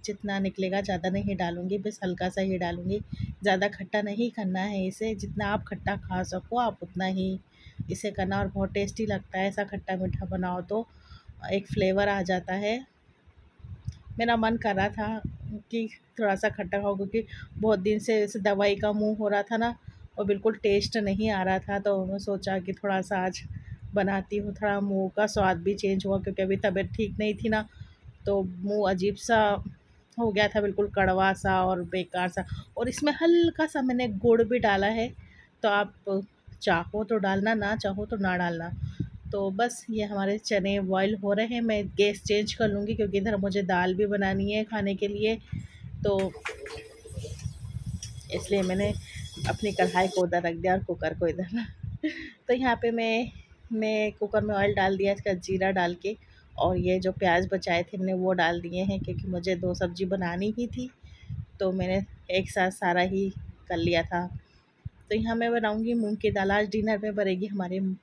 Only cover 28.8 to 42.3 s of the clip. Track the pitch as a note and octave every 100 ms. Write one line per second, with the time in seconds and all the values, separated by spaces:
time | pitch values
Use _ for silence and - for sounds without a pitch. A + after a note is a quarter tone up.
28.8 | G3 F#3+ G3 G3+ - A3+ G#3 G3+ - -
29.8 | _ - _ - A#3 G3+ G#3 G#3 G3+ G3+
30.8 | G3+ - F#3+ F#3 F#3+ F#3+ G3 F#3+ F#3 F#3
31.8 | E3+ F#3 F3 F3+ F3+ F3+ F#3 - - -
32.8 | A#3+ - D4 C#4+ E4 E4+ E4+ E4 D#4 D4+
33.8 | B3+ B3 B3 G3 A#3 A3+ A3+ B3 A3 G3
34.8 | G3 A3 A#3+ - - - - _ A3 G3+
35.8 | G3+ - - G3 G3+ _ - - - E3+
36.8 | F3 G#3 A3 A3+ G3 G3 G#3 A3+ G3+ A3
37.8 | G3+ G3 G#3 A3 F#3+ F3+ F3 E3+ E3+ -
38.8 | - - - - - G3+ G3 F#3+ A#3+ A#3+
39.8 | - A3 G#3 G3+ G3 G#3 - G#3 G3 G3+
40.8 | F#3+ F#3 G3 G#3+ G3+ G3+ A3+ A#3+ A3+ G#3+
41.8 | G3 - G#3 G3+ -